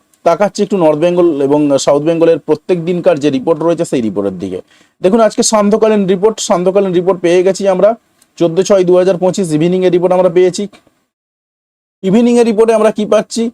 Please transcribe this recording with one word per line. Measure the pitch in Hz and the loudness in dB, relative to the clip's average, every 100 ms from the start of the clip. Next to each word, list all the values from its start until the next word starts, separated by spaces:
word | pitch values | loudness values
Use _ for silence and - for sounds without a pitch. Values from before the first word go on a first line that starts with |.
| _ _ | _ _
তাকাচ্ছি | 170 165 202 - | -2 0 -2 -2
একটু | 202 196 | -4 0
নর্থ | 156 151 | 0 2
বেঙ্গল | 175 175 170 143 | 0 2 0 0
এবং | 139 147 147 139 | 0 0 0 0
সাউথ | - 143 | 0 0
বেঙ্গলের | 156 165 165 160 | 0 0 2 0
প্রত্যেক | - 151 - 180 | -2 -4 -2 -4
দিনকার | 165 180 180 151 | -4 -2 0 0
যে | 147 | 0
রিপোর্ট | 135 139 160 | -2 -2 -2
রয়েছে | 165 160 | -2 -2
সেই | 165 143 | -4 -4
রিপোর্টের | 110 95 101 92 | -4 -4 -4 -6
দিকে। | 95 90 - _ _ _ | -8 -10 -14 _ _ _
দেখুন | 180 226 | 0 2
আজকে | 214 - | 2 0
সান্ধ্যকালীন | - 214 202 220 220 214 185 | 0 0 2 2 2 0 0
রিপোর্ট, | 190 214 220 | 0 0 -2
সান্ধ্যকালীন | - 185 180 196 196 | -2 -2 0 0 0
রিপোর্ট | 175 180 180 | 0 -2 -2
পেয়ে | 170 185 | 0 0
গেছি | 180 185 196 | 0 -2 -2
আমরা, | 185 202 233 _ _ _ - | 2 0 0 _ _ _ -4
চোদ্দ | 165 165 | -2 0
ছয় | 190 196 | 0 2
দু | 180 180 | 2 2
হাজার | 185 175 | 2 0
পঁচিশ | 185 208 175 | -2 -2 -2
ইভিনিংয়ের | 151 170 185 180 | -2 0 0 0
রিপোর্ট | 175 180 | 0 2
আমরা | 185 185 | 2 2
পেয়েছি। | 170 180 175 202 - _ _ _ _ _ _ _ _ _ _ _ _ | 2 0 0 -8 -14 _ _ _ _ _ _ _ _ _ _ _ _
ইভিনিংয়ের | 190 214 240 240 233 | 0 2 2 2 2
রিপোর্টে | 214 226 | 2 2
আমরা | 220 214 | 2 0
কি | 214 214 | -2 0
পাচ্ছি | 214 - 226 233 | -2 -2 -6 -6